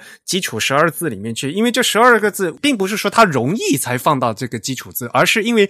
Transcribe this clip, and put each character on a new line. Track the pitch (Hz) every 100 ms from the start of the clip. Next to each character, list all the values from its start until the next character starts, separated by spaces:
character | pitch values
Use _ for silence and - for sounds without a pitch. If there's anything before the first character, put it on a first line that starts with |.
| - -
基 | - 185
础 | 175 113
十 | -
二 | 135 165
字 | - 170
里 | 101
面 | 107 113
去。 | 135
因 | 180
为 | 233
这 | 240
十 | 233 208
二 | 247 233
个 | 214
字 | 196 185 -
并 | 294 254
不 | 190
是 | 208
说 | 202
它 | 196 220
容 | 135 120
易 | 214 403 143
才 | - 123
放 | - 143
到 | 123
这 | 107 127
个 | 117
基 | -
础 | 131 -
字， | 90 123
而 | 127 175
是 | 226
因 | 214 233
为 | 196